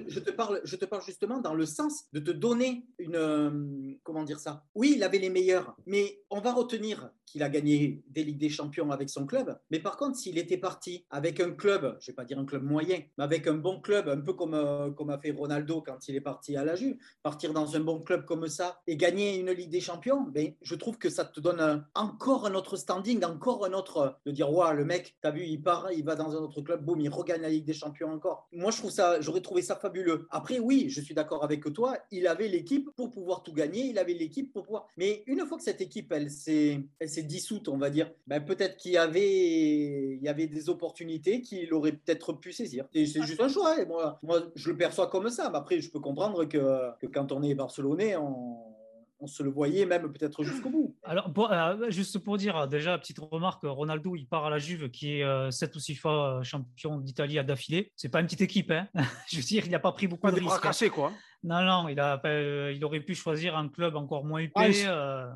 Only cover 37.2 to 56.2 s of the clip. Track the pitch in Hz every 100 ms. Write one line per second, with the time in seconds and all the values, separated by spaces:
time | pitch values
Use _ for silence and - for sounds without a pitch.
37.2 | 151 180 - 214 - 139 143 143 156 -
38.2 | - 147 147 190 190 - 180 175 165 170
39.2 | 202 190 175 160 156 151 147 143 135 131
40.2 | 143 147 160 151 151 175 165 - 165 160
41.2 | 156 247 254 196 165 160 151 151 - 160
42.2 | - 170 180 175 233 123 135 160 151 151
43.2 | 151 208 262 330 349 302 175 165 156 143
44.2 | 156 170 170 - 156 156 160 - 180 185
45.2 | 214 240 294 151 139 175 147 151 139 139
46.2 | 202 190 156 147 135 131 123 117 131 143
47.2 | 135 139 147 139 127 - 139 156 220 180
48.2 | 143 131 123 117 113 110 - - _ _
49.2 | 143 - 139 139 147 180 190 175 160 143
50.2 | 151 147 147 262 262 311 233 - - 175
51.2 | 190 151 220 180 165 202 233 180 190 202
52.2 | 202 208 202 165 139 147 156 175 - -
53.2 | 156 160 180 - 147 135 151 156 165 175
54.2 | 135 165 151 151 147 175 139 120 147 147
55.2 | 139 135 135 123 160 156 139 143 160 151